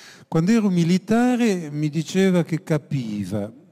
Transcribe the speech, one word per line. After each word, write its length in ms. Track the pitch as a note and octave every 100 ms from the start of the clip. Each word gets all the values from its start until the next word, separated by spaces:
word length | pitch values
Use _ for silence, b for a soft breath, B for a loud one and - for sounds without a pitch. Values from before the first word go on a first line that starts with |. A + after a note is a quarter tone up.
| B B -
Quando 240 | D#3+ F3
ero 200 | A#3 G#3
militare 960 | F3 E3 F3+ - A3+ B3 A#3+ A#3 F3+ D3
mi 200 | D3 D3+
diceva 540 | D#3+ - F#3 F#3+ F3+
che 200 | D#3 D#3+
capiva 920 | - D3+ - C#3 A2 G#2 F#2 G#2 G#2+ A#2+ -